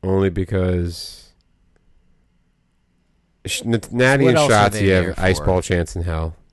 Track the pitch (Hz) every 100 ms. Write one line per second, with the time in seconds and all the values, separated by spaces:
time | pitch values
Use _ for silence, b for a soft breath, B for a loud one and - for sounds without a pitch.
0 | 92 98 98 87 92 98 92 90 87 85
1 | - - - _ _ _ _ _ _ _
2 | _ _ _ _ _ _ _ _ _ _
3 | _ _ _ _ - - - 113 - 117
4 | 127 139 139 120 143 107 104 104 98 92
5 | 87 - 92 92 76 92 85 90 85 -
6 | 85 80 80 80 _